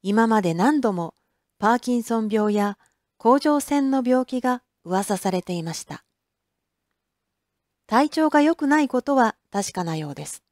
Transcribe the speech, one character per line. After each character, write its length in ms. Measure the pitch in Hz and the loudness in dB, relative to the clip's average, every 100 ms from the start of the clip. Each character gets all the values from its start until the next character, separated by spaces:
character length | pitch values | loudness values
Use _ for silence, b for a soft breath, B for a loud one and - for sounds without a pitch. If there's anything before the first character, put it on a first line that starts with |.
今 240 | 190 214 233 | 0 2 4
ま 140 | 220 | 2
で 120 | 180 | 2
何 260 | 165 226 302 | 2 2 2
度 120 | 247 | 0
も 220 | 180 165 _ _ _ _ _ | -2 -8 _ _ _ _ _
パ 160 | 208 | 0
ー 60 | 240 | 0
キ 140 | 247 | 0
ン 80 | 240 | -4
ソ 160 | 226 226 | -2 -4
ン 60 | 220 | -2
病 260 | 214 208 | 0 0
や 240 | 208 202 202 _ _ _ _ | 0 -2 -4 _ _ _ _
甲 240 | 226 277 | 2 4
状 180 | 302 294 | 4 0
腺 320 | - 285 269 | 0 0 2
の 120 | 269 247 | 0 2
病 180 | 254 | 0
気 160 | 254 254 | 0 -4
が 220 | 254 247 _ _ | -2 -4 _ _
噂 320 | 170 185 196 196 | -4 -4 -2 -2
さ 140 | 196 | -2
れ 120 | 180 | -4
て 100 | 175 | -4
い 100 | 175 | -8
ま 120 | 165 | -6
し 100 | 160 | -10
た。 200 | - 135 _ _ _ _ _ _ _ _ _ _ _ _ _ _ _ _ _ _ _ | -12 -16 _ _ _ _ _ _ _ _ _ _ _ _ _ _ _ _ _ _ _
体 220 | 220 294 | 0 2
調 200 | - 311 | 0 2
が 100 | 302 | 4
良 140 | 294 | 2
く 120 | 330 277 | 0 0
な 140 | 302 | 2
い 80 | 277 | 2
こ 140 | 254 | -2
と 140 | 262 269 | 0 2
は 180 | 226 - _ | 2 0 _
確 220 | 202 202 | -6 -6
か 100 | - | -6
な 140 | 170 160 | -6 -6
よ 140 | 151 | -8
う 40 | |
で 120 | 139 147 | -10 -14
す。 180 | - _ | -16 _